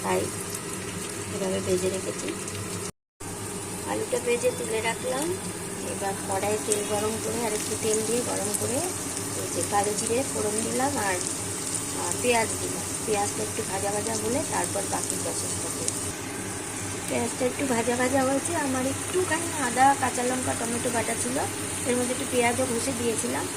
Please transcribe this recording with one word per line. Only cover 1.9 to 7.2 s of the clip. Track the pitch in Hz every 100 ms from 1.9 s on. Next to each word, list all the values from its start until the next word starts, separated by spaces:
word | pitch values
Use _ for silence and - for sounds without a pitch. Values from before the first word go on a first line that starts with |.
| 190
রেখেছি। | 185 - - - - - - - - - _ _ - - - - - - -
আলুটা | 208 - 247 240
ভেজে | 240 - -
তুলে | 233 220 220
রাখলাম। | - - - 311 185 - - - - -
এবার | 196 196 190 190
কড়াইয়ে | 196 202 214 220
তেল | 208 202
গরম | 208 214 220